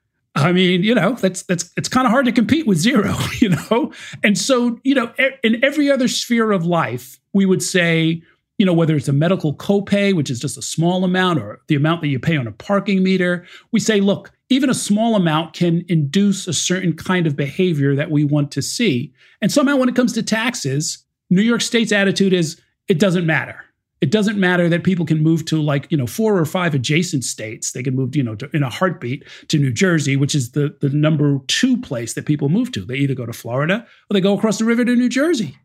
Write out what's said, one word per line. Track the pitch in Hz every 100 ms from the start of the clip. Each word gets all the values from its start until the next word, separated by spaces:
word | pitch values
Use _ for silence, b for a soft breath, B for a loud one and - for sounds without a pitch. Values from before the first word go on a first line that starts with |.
| _ _ _
I | - 151
mean, | 180 180 180
you | 208
know, | 240 156
that's, | 139 185 180
that's, | - 175 - -
it's | -
kinda | 247 254
hard | 240 247
to |
compete | 240 208 311 262
with | 175
zero, | 190 277 - - -
<laughs> | -
you | 226
know? | 165 - 226 254 B B B
And | 226 202
so, | - 254 240 240
you | 269
know, | 269 233 -
e-, | 262 262
in | 226 233
every | 269 285 285
other | 277 247
sphere | - - 233 220
of | 196 170
life, | 170 127 120 - - _
we | 196 196
would | 180
say, | - 185 170 165 160 165 b b _ -
you | 190
know, |
whether | 170 160 156
it's | -
a |
medical | 139 165 185 156
copay, | 127 - 202 196 202 202
which | 185 143
is | 123
just | 143 -
a |
small | - - 170 185
amount, | 185 185 185 160
or | 104 110 -
the | 147
amount | 151 170
that | 151
you | 131
pay | 151 156
on | 117
a |
parking | - - 196 196 190
meter, | 185 185 180 175 B B B
we | 226
say, | - 214
"Look, | 196 185 - _ -
even | 254 269
a |
small | - - 208 226 214
amount | 170 156 165
can | - 175 165 170
induce | 165 139 190 202 196 -
a |
certain | 139 - 185 185
kind | 156 - 185 165
of |
behavior | 139 143 - 185 156 139 139
that | 156
we | 151
want | 147 147 143
to | -
see." | 123 - 233 127 - b b b
And | 214
somehow | 285 277
when | 285 254
it | 247
comes | 247
to | -
taxes, | - 220 240 247 139 135 156 - _ _ -
New | 180
York | 226 233
State's | - 226 226
attitude | 208 196 185 196
is, | 180 160 - b b -
"It | 165
doesn't | 202 175 165
matter." | 151 113 - - _ _ -
It | 160
doesn't | 214 208 208
matter | 185 180 175
that | 170
people | 170 180 170
can | 156
move | 156 165 160
to, | 160
like, | 147 143 -
you | 160
know, | 123
four | - 220 196
or |
five | 147 185 175 143
adjacent | 120 151 175 156
states. | 120 - 110 - -
They | 127
can | 131 131
move, | 131
you | 147
know, | 120 110
to, | -
in | 160
a | 139
heartbeat | - 185 - 123 131 B B B
to | 156
New | 135
Jersey, | 117 190 165 139
which | 135 143
is | 147 120
the, | 151 147 147
the | 139
number | 147 151 156 147 139 -
two | - 254 247
place | - 123 117
that | - -
people | 147 143
move | 185 247
to. | -
They | 92 135
either | 139
go | 123 117
to |
Florida | - 117 127 151 208 226 b b
or |
they | 202
go | 185 202
across | 220 208
the | 226
river | 233
to | 247
New | 240 247
Jersey. | 262 311 302 160 -